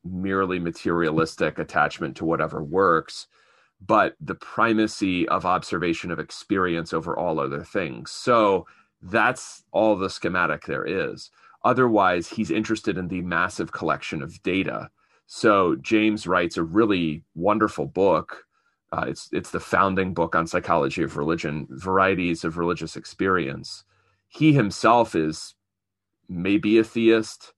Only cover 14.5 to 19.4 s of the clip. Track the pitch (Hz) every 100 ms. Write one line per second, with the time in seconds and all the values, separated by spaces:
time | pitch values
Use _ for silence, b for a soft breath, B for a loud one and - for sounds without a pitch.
14.5 | 92 92 53 - _ _ _ _ - 113
15.5 | 101 90 67 - 110 107 107 87 90 87
16.5 | - 80 95 113 95 82 78 _ 80 92
17.5 | 107 104 - 73 90 98 80 - - _
18.5 | _ _ _ _ - 64 73 - -